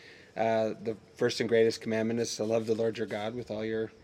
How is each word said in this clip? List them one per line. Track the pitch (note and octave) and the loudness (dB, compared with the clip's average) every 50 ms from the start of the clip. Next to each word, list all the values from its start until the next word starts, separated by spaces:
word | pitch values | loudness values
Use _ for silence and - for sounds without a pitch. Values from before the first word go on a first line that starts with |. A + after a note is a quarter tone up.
| - - - - - - - | -20 -20 -20 -20 -20 -10 -4
uh, | - A2 A2+ A2+ A2 A2+ A2 - - G2+ | 0 0 2 2 2 2 0 -2 -4 -6
"The | A2+ G#2+ - - - - | -6 -6 -8 -10 -12 -4
first | - B2 A#2+ - - | 0 0 0 0 0
and | B2+ G#2 | 0 4
greatest | A#2 A2+ A2+ A2+ A2 - - | 6 6 6 6 4 0 -2
commandment | A2+ A2 A2 A2 A2+ A#2 A#2 | -2 0 0 0 0 0 0
is | A#2 A2 - | -2 -2 -4
to | - G#2+ | -4 -2
love | G#2+ A2+ A#2 A2 | 0 0 0 0
the | A2+ A2+ | 0 0
Lord | G#2+ A2+ A2+ G#2+ A2 | 0 0 0 -2 -2
your | A2 | -4
God | G2 A2+ G#2 G#2 A2 A#2+ | -6 -4 -4 -4 -6 -6
with | B2 A2 - | -8 -8 -8
all | G#2+ G#2+ A2 | -6 -6 -4
your | A2 A2 A2 A2 A2 - - | -4 -4 -4 -4 -6 -8 -12